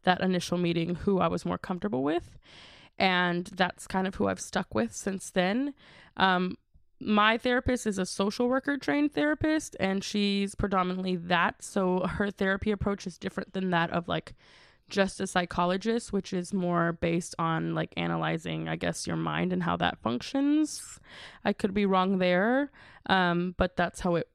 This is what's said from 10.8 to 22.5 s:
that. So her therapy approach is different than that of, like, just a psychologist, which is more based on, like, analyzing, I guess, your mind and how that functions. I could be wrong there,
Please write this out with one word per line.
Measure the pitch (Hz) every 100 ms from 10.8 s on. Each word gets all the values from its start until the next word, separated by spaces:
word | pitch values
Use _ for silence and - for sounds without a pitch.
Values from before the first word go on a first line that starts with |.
| 180 185 185 180
that. | 170 175 190 -
So | - 208 185 180 180
her | 160 208
therapy | - 190 196 214
approach | 202 208 196 190
is | -
different | 190 - -
than | 190 190
that | 170 170
of, | 175 170
like, | 165 - - - - - _ _
just | 196 190 -
a | 190
psychologist, | 185 175 - 175 190 220 226 -
which | 202 -
is | 185 175
more | 196 180 175 170
based | 170 170 165 - -
on, | 165 160 165
like, | 165 160 -
analyzing, | - - 80 82 117 - -
I | 82
guess, | 87 165 -
your | -
mind | 80 78 90
and | 90
how | 85 85
that | 87 -
functions. | 220 240 - 277 285 302 311 - - - - - - -
I | -
could | 202 208
be | 196 202
wrong | 190 185 196
there, | 180 180 214